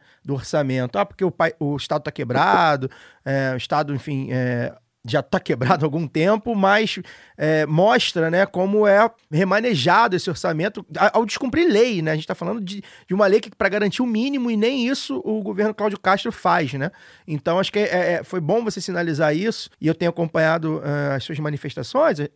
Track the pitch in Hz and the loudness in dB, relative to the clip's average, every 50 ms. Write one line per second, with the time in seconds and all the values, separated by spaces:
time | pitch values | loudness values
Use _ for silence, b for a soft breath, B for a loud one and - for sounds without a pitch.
0 | b b b b b 139 139 131 - - - 156 143 131 131 131 123 123 - 202 | b b b b b -6 -6 -6 -4 -2 -2 0 0 0 0 -2 -2 -2 0 -2
1 | 202 196 - - 190 175 - - 165 160 - - 151 143 147 135 - - 156 147 | -2 -2 -2 -2 -2 -2 0 0 -2 -2 -2 -2 -4 -4 -4 -4 -4 -4 -4 -4
2 | - 151 - - 135 117 123 135 160 196 196 180 170 160 147 135 131 131 B B | -4 -6 -6 -6 -4 -2 0 2 4 4 4 4 4 4 2 0 -2 -6 B B
3 | B B B B B 135 139 135 135 131 131 123 - - 151 147 151 143 143 127 | B B B B B -4 -2 0 0 -2 -4 -4 -4 -2 -2 0 0 -2 -4 -6
4 | - 151 143 135 135 - 127 127 127 123 123 120 123 - - - _ _ _ _ | -6 -6 -6 -6 -4 -4 -4 -2 -2 -2 -2 -2 -4 -6 -8 -12 _ _ _ _
5 | - 113 135 143 135 - - 180 - - 147 117 127 127 180 147 151 151 135 165 | -8 -2 -2 -2 -2 0 -4 -2 0 -2 -2 0 2 2 2 2 2 0 0 -2
6 | 165 131 - 160 160 196 220 214 - 240 226 202 190 190 202 214 220 - - 190 | -4 -2 0 0 2 2 2 0 0 -2 0 2 4 4 4 4 2 0 -4 -6
7 | - B B B B B B B 147 156 156 156 151 147 151 160 190 220 247 240 | -10 B B B B B B B 0 2 2 2 2 2 2 4 4 4 4 2
8 | - - - 175 160 160 170 185 196 - - 180 185 196 208 214 208 202 196 208 | 2 0 -2 -2 0 0 2 0 0 0 0 -2 -2 0 2 2 4 6 6 6
9 | 226 226 - _ _ - 151 160 196 185 196 214 226 247 214 139 120 175 175 214 | 4 4 0 _ _ -2 0 0 2 2 2 2 2 0 0 2 4 4 4 6
10 | 233 226 185 165 - 185 156 - - 175 160 151 175 220 - 208 - - 160 160 | 4 4 2 -2 -2 -4 -6 -4 -2 -2 -2 -2 -2 -4 -4 -8 -14 -8 -2 2
11 | 190 214 - 220 233 208 - - 277 247 - 320 349 349 208 208 240 254 214 170 | 2 4 4 2 0 0 -4 -4 -4 -2 0 2 2 4 4 4 4 2 2 0
12 | 156 156 156 156 156 - 185 - 175 175 214 233 196 180 202 202 B B B B | 0 -2 -2 -2 -4 -6 -8 -6 -6 -6 -6 -6 -8 -10 -10 -12 B B B B
13 | B B 185 202 208 190 196 240 - 214 - - 233 285 285 208 214 196 - - | B B 2 4 4 6 4 4 2 0 -6 -2 -2 0 0 0 0 0 0 0
14 | 254 240 220 214 247 277 285 269 240 240 226 208 214 240 277 262 233 247 277 - | -2 0 0 0 0 0 -2 -2 -2 0 0 0 0 0 0 0 0 0 -2 -2
15 | - - 277 - - - 220 220 190 220 196 190 214 214 208 - 208 214 202 - | -4 -6 -6 -6 -4 -4 -4 -4 -4 -4 -2 -2 -2 -2 -2 -2 -2 -2 -2 -2
16 | - 185 196 196 - 233 - - - 180 170 175 156 123 139 135 139 185 B B | 0 2 2 2 0 -4 -6 -2 0 2 2 2 0 -2 -4 -4 -6 -6 B B
17 | B B B B B B 151 143 - 170 165 185 190 - - 208 208 - 175 185 | B B B B B B -6 -4 -2 0 0 0 0 0 0 0 0 0 0 0
18 | 175 165 175 - - - 185 180 156 147 208 233 233 214 - 196 - - 180 170 | 0 0 -2 -2 -4 -6 -6 -4 -2 0 0 0 0 -2 -6 -6 -6 -6 -4 -4
19 | 170 165 151 143 160 151 151 170 202 226 220 - - - _ - - 156 160 - | -2 -2 0 0 2 2 2 0 0 -2 -4 -4 -8 -14 _ -4 -2 -2 0 0
20 | 175 170 170 - 170 156 - 170 160 160 160 170 160 160 156 156 156 147 147 147 | 0 -2 0 -2 -4 -2 0 2 2 2 2 0 0 -2 -4 -4 -4 -4 -2 -2
21 | 143 143 139 131 - - 156 143 151 151 147 135 - 139 - 143 123 - - 269 | -2 -2 -2 -4 -4 -6 -6 -6 -4 -4 -6 -6 -8 -8 -8 -10 -8 -4 0 2
22 | 320 311 196 143 147 - _ | 2 2 2 0 -4 -6 _